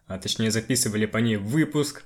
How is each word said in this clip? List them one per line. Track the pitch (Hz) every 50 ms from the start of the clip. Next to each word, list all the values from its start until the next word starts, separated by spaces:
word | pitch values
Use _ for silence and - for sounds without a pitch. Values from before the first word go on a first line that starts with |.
| _
а, | - 95 95
точнее, | - - - - 113 110
записывали | 107 110 - - - - - 113 104 107 107
по | 107 -
ней | 113 117 117 107
выпуск, | 101 98 110 135 160 151 151 - 151 143 147 - - -